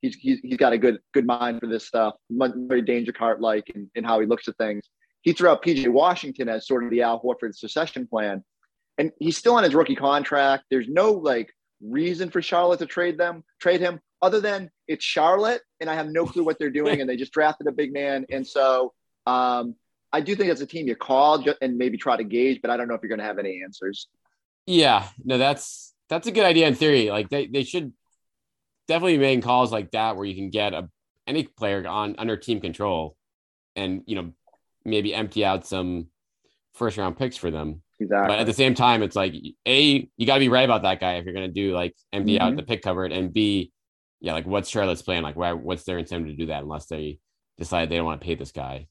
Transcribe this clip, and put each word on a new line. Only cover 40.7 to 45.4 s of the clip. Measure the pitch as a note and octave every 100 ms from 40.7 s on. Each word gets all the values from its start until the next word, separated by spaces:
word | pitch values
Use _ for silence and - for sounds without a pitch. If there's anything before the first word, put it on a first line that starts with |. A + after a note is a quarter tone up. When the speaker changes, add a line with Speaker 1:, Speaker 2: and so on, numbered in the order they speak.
| A2+
Speaker 2:
that | G2+ F#2
guy | F#2
if | F2+
you're | F2+
gonna | F#2 F#2
do, | F2 G2+
like, | F2+ F2 - _
empty | G2+ G2+ F#2+
out | F#2
Speaker 1:
Mm-hmm. | C#3+
Speaker 2:
the |
pick | - A2+
cupboard, | G2+ F2+ F#2
and | E2+ F#2
B, | G#2+ G#2+ G2+ F2 _ _ _ _ _
yeah, | D#2+
like, | D#2+ E2
what's | G2+ F#2+
Charlotte's | G#2+ G2 E2
plan? | - F2
Like, | D#2
why, | D2